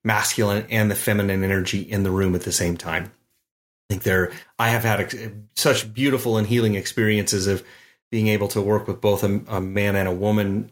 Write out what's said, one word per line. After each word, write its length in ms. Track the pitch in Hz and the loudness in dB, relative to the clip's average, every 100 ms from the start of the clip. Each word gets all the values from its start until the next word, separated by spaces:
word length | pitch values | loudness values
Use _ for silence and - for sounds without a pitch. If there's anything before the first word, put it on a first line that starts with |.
| 110 | -2
masculine 600 | 107 - - 104 101 - | 0 0 0 0 0 0
and 200 | 113 107 | 2 2
the 60 | 98 | 2
feminine 480 | - 104 98 95 | 0 2 2 0
energy 380 | 95 98 90 98 | 0 0 0 -4
in 220 | 90 104 | -4 -2
the 80 | 98 | 0
room 220 | 95 95 | 2 2
at 100 | 87 | 0
the 80 | 95 | -2
same 240 | - 85 85 | -2 -2 -2
time. 280 | 85 80 - | -4 -6 -6
I 880 | - _ _ _ _ _ _ - | -14 _ _ _ _ _ _ -6
think 100 | 95 | -4
there, 280 | 104 92 90 - - - | 2 2 0 -4 -12 -2
I 120 | 117 | 0
have 140 | 117 | 2
had 180 | 113 101 | 2 0
ex-, 160 | 98 127 110 104 - - | -2 -8 -12 -14 -12 0
such 380 | 151 117 110 | 2 2 -2
beautiful 440 | 110 139 131 120 110 | -2 0 0 0 0
and 100 | 101 | 2
healing 280 | 120 110 98 | 2 2 0
experiences 720 | - - 107 104 98 101 95 | -2 0 2 2 0 0 0
of 160 | 95 - - - _ _ | -2 -4 -20 -20 _ _
being 200 | 113 107 | 0 2
able 180 | 104 101 | 2 0
to 120 | 107 | -2
work 260 | 101 107 104 | 0 0 -2
with 140 | 92 | -2
both 220 | 104 98 | 0 2
a, 180 | 101 101 - | 0 -2 -2
a 100 | 98 | -6
man 380 | 95 98 101 98 | -2 0 0 0
and 100 | 92 | 0
a 60 | |
woman 580 | 90 104 107 101 101 110 | 0 2 2 2 -2 -4